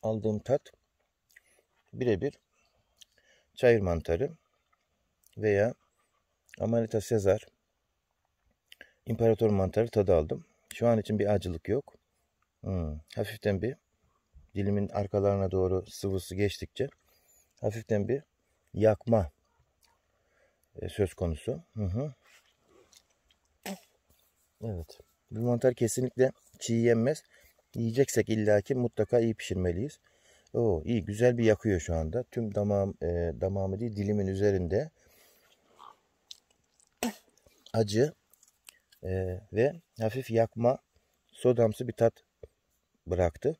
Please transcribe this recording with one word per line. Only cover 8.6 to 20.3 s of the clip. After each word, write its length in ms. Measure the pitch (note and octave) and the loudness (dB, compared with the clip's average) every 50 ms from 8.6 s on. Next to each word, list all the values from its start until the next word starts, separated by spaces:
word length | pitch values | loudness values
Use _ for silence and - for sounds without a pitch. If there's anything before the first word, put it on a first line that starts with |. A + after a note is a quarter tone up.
| _ _ - _ - _ _ _ _ | _ _ -20 _ -20 _ _ _ _
imparator 440 | - A#2 A2 A#2 A2+ A2+ - A2+ A2 | -6 -2 2 4 4 4 4 4 2
mantarı 400 | G#2 G2 F#2+ F#2 - G#2 A#2 A#2 | 4 4 2 2 2 0 0 2
tadı 260 | - A2 G2 F#2+ F2+ | 2 0 4 4 4
aldım. 300 | E2 D#2 D#2 - - - _ _ _ _ _ - | 4 4 0 -4 -8 -10 _ _ _ _ _ -8
Şu 140 | - A2+ | -2 2
an 120 | A#2+ A#2 A2 | 2 2 2
için 200 | G2+ - A2 G#2 | 0 -2 -2 -2
bir 140 | G2+ G2+ G#2 | 0 0 0
acılık 360 | G2 - F#2 E2+ D#2+ _ - | 0 0 -4 -6 -6 _ -2
yok. 260 | G#2 C3+ - - _ _ _ _ _ _ _ _ _ _ _ _ _ _ | -2 -2 -4 -8 _ _ _ _ _ _ _ _ _ _ _ _ _ _
Hmm, 380 | - - F#2+ F2+ E2 D2+ D2+ D2+ - _ - | -6 -4 -4 -2 -2 -4 -6 -8 -12 _ -8
hafiften 460 | - G#2 - A2 A2 - G#2 G2 F#2+ | -8 -6 -6 -8 -4 -2 -2 -2 0
bir 140 | F#2 A#2 C#3+ _ _ _ _ _ _ _ _ _ _ _ _ - - _ _ | -2 -4 -6 _ _ _ _ _ _ _ _ _ _ _ _ -20 -20 _ _
dilimin 340 | F#2+ G2+ G2+ G2+ G2+ G2+ F#2+ | -4 -2 0 0 0 -2 -2
arkalarına 640 | - G2+ G2+ G2+ - G2+ G2 G2+ G2+ G2 G2 F#2 | -2 -4 -4 0 0 2 2 2 2 2 0 0
doğru 340 | F2+ F#2+ F#2 F#2 F#2+ F#2+ F#2 | 0 0 2 2 0 -2 -2
sıvısı 500 | - - - - G2+ F#2+ F#2+ F2+ - F#2+ | -6 -14 -8 -6 -4 -4 -4 -6 -6 -4
geçtikçe 520 | F#2+ G#2 G2+ - - F#2+ - _ - B2+ C#3 - _ _ _ _ _ _ _ _ _ _ _ _ _ | -2 -2 -2 -2 -6 -12 -14 _ -8 -8 -8 -8 _ _ _ _ _ _ _ _ _ _ _ _ _
hafiften 460 | - G#2+ G#2+ A2+ A2 - A2+ G#2 G2+ | -6 -6 -6 -6 -4 -2 -2 0 0
bir 160 | - B2+ C#3 - _ _ _ _ _ _ _ _ _ - | 0 -4 -4 -6 _ _ _ _ _ _ _ _ _ -4
yakma, 580 | - G#2 A2 G#2+ - - - A2+ A2 F2+ D2 _ _ _ _ _ _ _ _ _ _ _ _ _ _ _ _ _ _ _ _ | 2 4 4 4 2 0 2 2 2 2 0 _ _ _ _ _ _ _ _ _ _ _ _ _ _ _ _ _ _ _ _